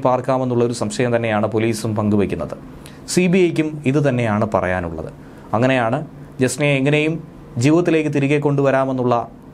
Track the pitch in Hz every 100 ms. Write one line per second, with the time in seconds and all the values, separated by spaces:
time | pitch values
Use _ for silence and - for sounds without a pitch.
0 | 131 127 123 131 127 120 120 120 107 -
1 | 123 117 117 107 107 110 113 107 117 107
2 | 104 104 92 - 71 - - - - -
3 | - - 180 190 175 147 156 151 147 143
4 | 143 123 117 104 110 95 90 92 87 80
5 | 82 - - - - 107 131 131 113 131
6 | 156 - - - 127 - 147 139 135 151
7 | 151 160 - - - - 131 160 175 160
8 | 151 143 139 147 147 143 139 131 135 131
9 | 123 117 113 - -